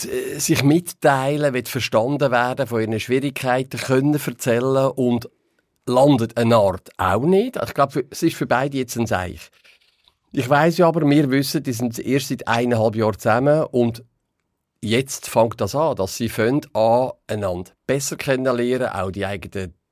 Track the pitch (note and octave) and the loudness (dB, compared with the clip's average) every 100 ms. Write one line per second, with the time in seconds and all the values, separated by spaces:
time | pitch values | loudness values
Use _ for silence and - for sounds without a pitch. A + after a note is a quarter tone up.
0 | - B2+ C3 D3 C#3+ D3+ C#3 D#3+ F3 - | -6 -6 -6 -6 -2 2 4 4 2 0
1 | D#3+ C3+ C3+ D3 D3 B2 A#2 C3 - A2 | 2 2 0 0 0 -2 -4 -6 0 0
2 | A#2+ C#3+ C#3+ A#2+ B2 B2+ A#2+ A#2 A2 A2 | 0 0 2 2 0 -2 -2 -2 -2 -2
3 | - C3 C#3+ C3+ C3 B2+ C3+ A#2+ - C3 | 0 0 0 -4 -2 0 -2 -8 0 2
4 | C#3+ D3 C#3 A#2+ - A#2 C3 C3+ C3+ - | 2 0 -2 -6 0 0 2 2 0 0
5 | B2 A#2+ A#2 - _ _ _ _ - B2 | 0 0 -4 -18 _ _ _ _ 0 4
6 | C#3+ C3+ A2+ A#2 A#2 A#2 G2 F2+ - - | 6 4 2 0 4 4 4 0 -10 -4
7 | F#2 G2+ C#3+ F#3+ B3 - A#2 - C#3 D3+ | 0 0 2 2 2 -4 -6 0 0 0
8 | - - E3 - C3 B2 C#3 C#3 B2+ A#2 | -6 -2 -2 -2 -2 0 0 -4 -6 -4
9 | A2 G2+ F2+ - - _ _ _ _ _ | -2 -2 -4 -10 -18 _ _ _ _ _
10 | _ _ _ - B2 C#3+ D#3+ E3 E3+ E3 | _ _ _ -6 0 2 2 4 2 4
11 | D3 D3 C#3+ C3+ C#3 D#3+ C3+ A2+ B2 A2+ | 4 4 4 0 0 -4 -4 -4 -4 -6
12 | - C3+ C#3 C3 - A#2 B2 A#2 A2 A2 | -2 -2 -2 -8 -2 -2 0 2 0 0
13 | G#2+ G2+ A#2+ A2+ C#3 D3+ D3+ B2 A#2+ A#2 | -2 0 0 2 4 2 2 0 0 -2
14 | - _ _ _ _ _ _ _ G#2+ A2+ | -16 _ _ _ _ _ _ _ -2 -2
15 | C3+ - - A#2+ A2+ G#2+ G#2 C3+ D#3+ A#2+ | -2 -8 -4 2 2 0 -4 0 -2 -2
16 | F#2+ - A2+ - A2+ C#3+ - A2 A2 A#2+ | -4 -4 -6 -2 0 0 -2 0 2 4
17 | C3 - - A2 G2+ F2+ F#2 _ - C#3 | 2 -6 -8 -6 -4 -6 -10 _ -4 -2
18 | C#3 D3+ - C3 C3 A#2+ A#2+ B2+ B2 G2 | -2 -6 -2 0 0 0 0 0 -2 -4
19 | F#2+ F#2+ F#2+ G2+ - G2+ F#2 - _ | -6 -4 -6 -6 -8 -10 -10 -12 _